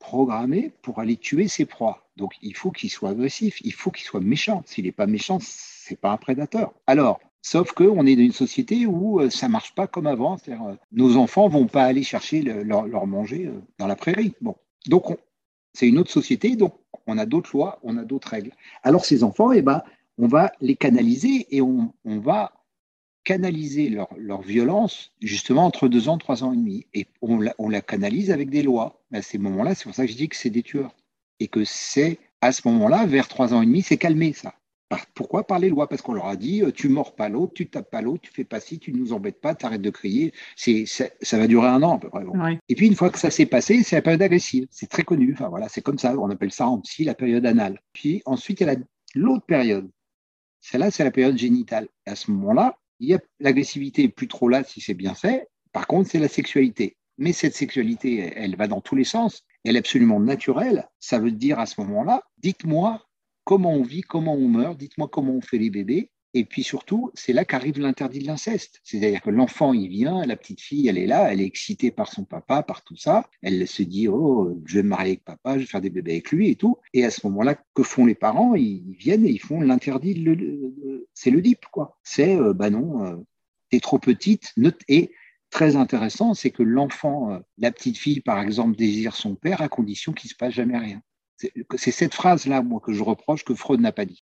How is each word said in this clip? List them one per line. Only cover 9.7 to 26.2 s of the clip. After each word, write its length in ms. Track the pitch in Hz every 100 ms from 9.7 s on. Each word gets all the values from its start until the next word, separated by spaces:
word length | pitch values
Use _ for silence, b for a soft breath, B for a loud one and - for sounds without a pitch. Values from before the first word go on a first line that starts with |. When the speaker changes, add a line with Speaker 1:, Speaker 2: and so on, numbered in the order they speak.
Speaker 1:
pas 140 | - 196
comme 220 | 180 151
avant. 280 | 123 143 185
C'est-à-dire, 300 | - 117 107
euh, 80 | 95 _
nos 260 | 113 127 123
enfants 300 | 117 - 208
vont 200 | 151 120
pas 160 | 143
aller 180 | 131 131
chercher 400 | 131 107 - 156
le, 220 | 135 107
leur, 240 | 107 107 107
leur 180 | 104 98
manger, 400 | 98 107 165 170
euh, 140 | 104 - -
dans 80 | 98
la 80 |
prairie. 400 | 98 - 190 214 -
Bon. 160 | 110 - _ _ -
Donc, 220 | 175 -
on, 60 | 170 _ _ _ _ _
c'est 120 | - 123
une 120 | 135
autre 120 | 180
société, 460 | 151 - 127 214 240
donc 180 | 185 - _ - -
on 120 | 107
a 60 |
d'autres 260 | 107 156 - 139
lois, 220 | 175 -
on 120 | 120 117
a 80 |
d'autres 260 | 113 135 -
règles. 200 | 110 107 - B B
Alors, 220 | 131 175
ces 180 | - -
enfants, 300 | 113 95 233
eh 100 | 240
ben, 200 | 135 151 - b b -
on 80 | 117
va 240 | 143 170 -
les 140 | 131
canaliser 720 | 135 143 120 117 127 233 269 -
et 60 | 139
on, 340 | 131 127 117 -
on 140 | 110 107
va 340 | 123 208 202 _ _ _ _ _ _ _
canaliser 640 | - 185 185 156 151 143 147
leur, 200 | 104 95 -
leur 260 | 107 98
violence, 680 | 95 113 123 202 226 - - -
justement, 440 | 107 101 - 131
entre 240 | 175 - 131
deux 200 | 120 120
ans, 100 |
trois 260 | 165